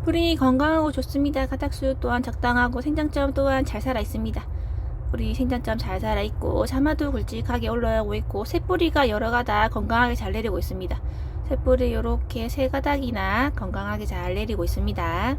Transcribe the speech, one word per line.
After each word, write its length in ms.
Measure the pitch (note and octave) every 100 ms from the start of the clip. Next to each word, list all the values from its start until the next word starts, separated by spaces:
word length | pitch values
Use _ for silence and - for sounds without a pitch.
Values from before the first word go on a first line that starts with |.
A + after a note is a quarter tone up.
뿌리 320 | - E4 E4+ D#4+
건강하고 560 | C4 B3+ D4+ D#4+ D4+
좋습니다. 540 | C4+ B3+ C#4 C#4+ C4+ C4+
가닥수 520 | C4+ C#4+ - C4+ C4+
또한 220 | A#3+ A#3+
적당하고 580 | B3 - B3 A#3+ B3 B3
생장점 520 | C4+ D#4 D4+ D4 C#4
또한 300 | C#4 C#4 C4+
잘 160 | C4+ -
살아 200 | B3 A#3+
있습니다. 440 | G#3 A3 A3 - - - - - - - -
뿌리 240 | A#3+ A3+ A3
생장점 420 | B3+ A#3+ - A3
잘 220 | - F#3
살아 220 | A3 G#3+
있고 440 | G#3 - - - A3
자마도 460 | C4 C#4+ - D4
굵직하게 580 | B3+ - A3+ A3+ A#3+ A3
올라오고 460 | A#3 A#3 A3 G#3+ G#3
있고 280 | - G3
새뿌리가 640 | A3 E4+ - F4+ E4 D4+ C4
여러 200 | G#3 A3+
가닥 420 | A#3+ A#3+ G#3 A3
건강하게 440 | A3 G3+ A#3 B3 A#3+
잘 160 | F#3+
내리고 260 | F#3 G#3+ D#3
있습니다. 420 | - F#3 F#3 - - - - - -
새뿌리 460 | C4+ - B3+ B3
요렇게 560 | A#3 A#3 A#3 - - A3+
세 180 | - C4
가닥이나 840 | C#4 C#4+ C#4+ B3+ A3 F#3+ G#3 C#4
건강하게 560 | - F#3+ F#3+ G3+ G#3+ -
잘 260 | F3+ F3+
내리고 300 | F#3 A3 F#3+
있습니다. 760 | E3+ - F#3+ F3+ E3+ E3+ A3